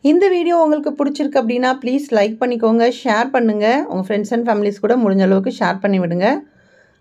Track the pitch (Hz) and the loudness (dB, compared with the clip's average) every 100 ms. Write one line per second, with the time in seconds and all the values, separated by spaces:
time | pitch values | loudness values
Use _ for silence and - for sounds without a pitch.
0 | 277 339 392 359 339 339 320 302 294 294 | 4 4 4 2 2 2 2 2 -2 -2
1 | 285 285 294 269 226 240 254 262 247 269 | -4 -2 -2 0 0 0 0 -2 -2 -4
2 | 285 220 202 220 247 240 226 226 233 240 | -2 0 0 0 -4 0 2 2 2 0
3 | 247 214 254 262 226 208 208 262 403 185 | -2 0 0 0 0 2 2 0 -2 -6
4 | 190 208 208 233 233 208 208 208 214 247 | -4 -4 -2 -2 0 0 0 -2 0 0
5 | 220 196 190 196 196 - 190 190 202 190 | 2 2 2 2 0 -4 -4 -2 -2 -2
6 | 175 175 196 294 - _ _ _ _ _ | -2 0 0 -2 -6 _ _ _ _ _